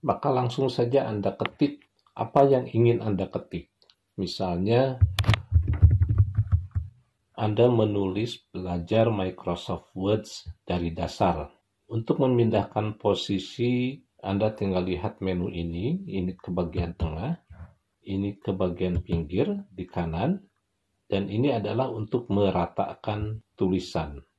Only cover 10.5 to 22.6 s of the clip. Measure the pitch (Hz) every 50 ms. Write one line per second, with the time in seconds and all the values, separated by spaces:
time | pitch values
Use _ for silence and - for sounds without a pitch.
10.5 | - _ _ - 90 90 87 85 82 85 85 85 - - 107 92 85 - 73 -
11.5 | - _ _ _ _ _ _ _ 113 113 113 - 139 - 139 131 127 120 117 113
12.5 | 113 107 110 - - 110 104 107 107 - - 104 98 - - - 101 95 90 -
13.5 | - - 117 120 123 123 127 127 139 151 _ _ _ _ - 98 98 101 107 107
14.5 | 107 - 104 98 92 92 90 92 92 82 90 101 - _ 98 95 92 90 87 -
15.5 | - 85 85 85 82 87 98 127 165 190 196 175 98 95 90 90 90 - - -
16.5 | 90 92 87 82 82 92 87 82 85 _ 85 80 78 80 92 143 170 - _ _
17.5 | - - - - _ _ _ _ _ _ _ - 98 98 101 101 101 - _ -
18.5 | 98 92 95 90 87 - 95 90 90 85 - - 87 85 82 76 85 95 131 202
19.5 | 202 202 196 _ - 180 175 - - 98 87 82 80 82 104 147 190 196 - _
20.5 | _ _ _ _ _ _ _ _ _ _ _ _ - 98 101 92 98 107 127 147
21.5 | 127 113 98 104 113 113 131 131 113 113 107 - - 123 120 - 98 101 101 95
22.5 | 90 90